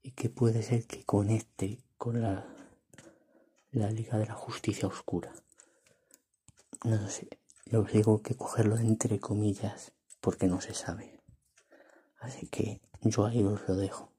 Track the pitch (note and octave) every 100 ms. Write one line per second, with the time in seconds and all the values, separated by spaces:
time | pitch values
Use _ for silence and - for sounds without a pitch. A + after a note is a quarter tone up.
0 | - - A#2+ - A#2+ A2+ A2 A#2 - -
1 | - G#2 G#2 A2 - - F#2+ A2+ _ _
2 | A#2+ A#2 A2 F#2+ - - - _ _ -
3 | - _ _ _ _ _ _ B2 G#2 A2
4 | A2+ G#2+ G#2+ G#2 - - - - F#2+ -
5 | - F2+ - - _ _ - _ _ _
6 | _ _ _ _ _ _ _ - A#2 G#2+
7 | G#2 - - - _ _ - A2+ G#2 G#2+
8 | G#2 G#2+ - - - - G#2+ A2+ A2+ A2
9 | A#2 G#2 - G#2 G#2+ G2 G2+ - - _
10 | _ - - - F#2+ F2+ - - - F2
11 | - - _ _ _ _ _ - - _
12 | _ _ B2 - - - - A2 _ -
13 | A2+ - G#2 A#2+ G2 G#2 - F#2 G2 -
14 | -